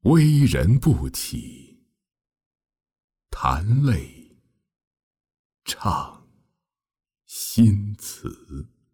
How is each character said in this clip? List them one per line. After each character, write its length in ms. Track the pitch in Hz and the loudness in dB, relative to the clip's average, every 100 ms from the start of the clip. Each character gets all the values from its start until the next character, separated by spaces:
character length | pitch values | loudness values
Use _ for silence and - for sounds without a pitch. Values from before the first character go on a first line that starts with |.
微 420 | 107 160 151 147 | 4 4 6 4
人 340 | 139 - 78 139 | 4 2 2 4
不 320 | 165 123 67 | 2 0 -2
起， 720 | - - - - - - _ _ _ _ _ _ _ _ _ _ _ _ _ _ _ _ | -8 -10 -10 -12 -20 -20 _ _ _ _ _ _ _ _ _ _ _ _ _ _ _ _
弹 520 | - 65 67 98 131 | -6 -4 -2 0 0
泪 540 | 139 85 67 - - _ _ _ _ _ _ _ _ _ _ _ _ _ | 2 0 -4 -20 -20 _ _ _ _ _ _ _ _ _ _ _ _ _
唱 640 | - - 101 - - - _ _ _ _ _ _ _ _ _ _ _ | -14 -8 -6 -6 -8 -16 _ _ _ _ _ _ _ _ _ _ _
新 680 | - - - 113 101 104 104 | -14 -6 2 4 4 -4 -12
词。 720 | - - - - - 69 - _ _ | -16 -14 -16 -16 -16 -16 -16 _ _